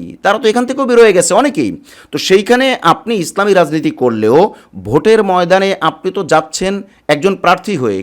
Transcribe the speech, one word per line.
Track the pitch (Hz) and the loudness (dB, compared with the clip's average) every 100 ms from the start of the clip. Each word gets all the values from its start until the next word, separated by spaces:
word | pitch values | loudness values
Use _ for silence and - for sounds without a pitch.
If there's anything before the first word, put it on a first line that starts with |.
| 85 85 | -12 -6
তারা | 190 208 | -2 0
তো | 220 | 0
এখান | 233 247 | 0 -2
থেকেও | 262 254 | -4 0
বেরোয় | 240 226 180 | 4 4 4
গেছে | - | 2
অনেকেই। | 190 285 190 107 85 - - - | 0 0 -2 -4 -6 -16 -20 -12
তো | 147 | -8
সেইখানে | - 196 208 247 269 - | 0 0 2 0 0 0
আপনি | 165 160 220 220 | 0 -2 -2 -4
ইসলামী | 160 - 202 | -4 -2 0
রাজনীতি | 185 156 156 151 | 2 2 -2 -4
করলেও | - 127 107 110 143 208 - _ 95 | 0 -2 2 2 4 2 -4 _ -16
ভোটের | 95 143 214 220 | -4 0 2 2
ময়দানে | 196 180 175 190 196 185 | 2 0 2 0 0 -2
আপনি | 156 156 185 | -4 -4 -8
তো | 202 175 | -6 0
যাচ্ছেন | 156 160 - 185 196 - _ - | 0 0 -6 -6 -6 -10 _ -4
একজন | 147 180 185 | 0 0 0
প্রার্থী | 175 185 - 175 | 0 0 -2 -4
হয়ে, | 120 95 | -2 -4